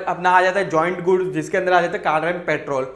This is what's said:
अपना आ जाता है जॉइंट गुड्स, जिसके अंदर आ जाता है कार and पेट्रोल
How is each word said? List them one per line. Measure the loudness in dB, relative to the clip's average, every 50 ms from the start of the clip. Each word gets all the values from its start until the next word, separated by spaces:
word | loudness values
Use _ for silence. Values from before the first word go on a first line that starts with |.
| -2
अपना | -4 -4 0 2 4
आ | 4 6 4
जाता | 4 2 0
है | -2 0
जॉइंट | 0 0 0 0 -2 -2 0
गुड्स, | 0 2 2 0 -2 -4
जिसके | -4 -4 -2 -2 -2
अंदर | 2 4 2
आ | 2
जाता | 2 2 -4
है | -4
कार | -2 0 0 0 0 -2 -4
and | -4 -4
पेट्रोल | -4 -4 -4 -2 -4 -4 -4 -4 -6 -8